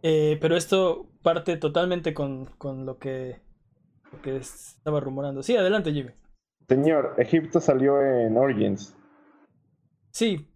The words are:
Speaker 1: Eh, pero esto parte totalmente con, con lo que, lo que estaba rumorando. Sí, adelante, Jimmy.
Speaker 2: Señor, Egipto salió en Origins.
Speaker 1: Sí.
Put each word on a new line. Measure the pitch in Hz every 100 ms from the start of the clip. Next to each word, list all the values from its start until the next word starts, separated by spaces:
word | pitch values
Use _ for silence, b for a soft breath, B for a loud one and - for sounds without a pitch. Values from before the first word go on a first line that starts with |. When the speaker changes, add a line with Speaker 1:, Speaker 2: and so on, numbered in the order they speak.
Speaker 1:
Eh, | 165 156 151 151
pero | 160 170
esto | 165 190 185 - - _
parte | 170 165 165 160
totalmente | 151 156 180 175 165
con, | 151 139 131 131 -
con | 143 131 131
lo | 127
que, | 135 131 127 - _ _ _ _ _ _ _
lo | -
que | 135 135
estaba | 131 - - _ 156 151
rumorando. | 139 135 139 139
Sí, | 135 240
adelante, | 185 208 160
Jimmy. | 147 123 - _ _ _ _ -
Speaker 2:
Señor, | 131 151 151 127 -
Egipto | 123 165 156 170
salió | 156 131 135 139
en | 139 123 113 110
Origins. | 139 104 104 101 - - _ _ _ _ _ _ _ _ _ _ _
Speaker 1:
Sí. | - 226 165 -